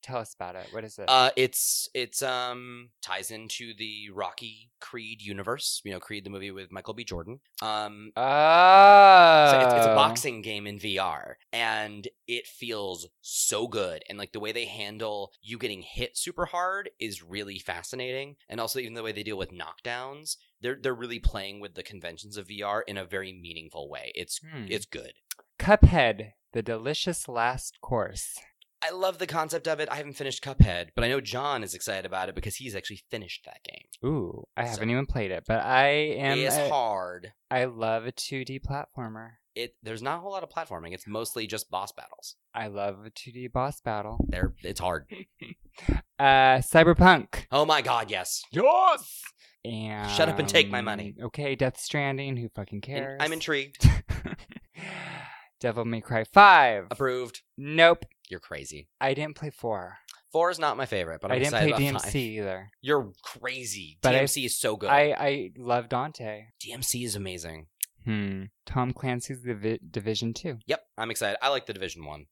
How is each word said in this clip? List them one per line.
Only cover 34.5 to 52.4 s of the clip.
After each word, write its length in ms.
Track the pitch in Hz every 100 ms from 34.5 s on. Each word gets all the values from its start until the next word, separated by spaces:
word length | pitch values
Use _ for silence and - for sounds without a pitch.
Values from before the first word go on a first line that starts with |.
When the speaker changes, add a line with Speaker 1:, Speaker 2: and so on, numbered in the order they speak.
| -
Speaker 1:
I 100 | 120
Speaker 2:
So 40 |
Speaker 1:
haven't 200 | 110 110
even 140 | 123 139
played 260 | 127 101
it, 100 | 90 -
but 100 | 113
I 240 | - 131 139
am 500 | 147 151 139 139 139
Speaker 2:
It 40 |
is 140 | 131 151
Speaker 1:
a 120 | 143
Speaker 2:
hard. 640 | 147 117 98 90 90 90 _ _
Speaker 1:
I 140 | 127
love 420 | 127 113 113 113 117
a 60 |
two 320 | - - 135
D 160 | 127 135
platformer. 720 | - 139 147 - 117 110 113 113 _ -
Speaker 2:
It, 180 | 120 _
there's 180 | 110 113
not 180 | 127 165
a 20 |
whole 100 | 185
lot 140 | 196
of 40 | 165
platforming. 420 | - - 87 82
It's 160 | 92 -
mostly 400 | 107 113 - 110
just 240 | 107 -
boss 180 | 90 98
battles. 460 | - - - - - _
Speaker 1:
I 140 | - 107
love 360 | 101 101 98
a 60 | 107
two 220 | - -
D 160 | 120 123
boss 320 | 127 131 147
battle. 440 | - 107 104 113 -
Speaker 2:
They're, 260 | 90 92 -
it's 180 | 87 98
hard. 260 | 90 85 -
Speaker 1:
<laughs> 40 | 185 190 _ - - - - - - - _
Uh, 400 | 139 135 131 131
Cyberpunk. 880 | 131 165 165 165 180 170 - - -
Speaker 2:
Oh 120 | 135
my 160 | 151 151
god, 280 | 123 120 107
yes. 320 | 101 90 - -
Speaker 1:
Yes! 720 | 120 254 349 370 320 - - - _ _ _
And 460 | 110 113 110 107 104
Speaker 2:
Shut 180 | 104 160
up 120 | 160
and 80 | 143
take 200 | 175 123
my 120 | 120
money. 340 | 117 104 104 -
Speaker 1:
okay, 320 | 117 - 143
Death 240 | 135 131 -
Stranding. 580 | - 147 139 135 139
Who 120 | 127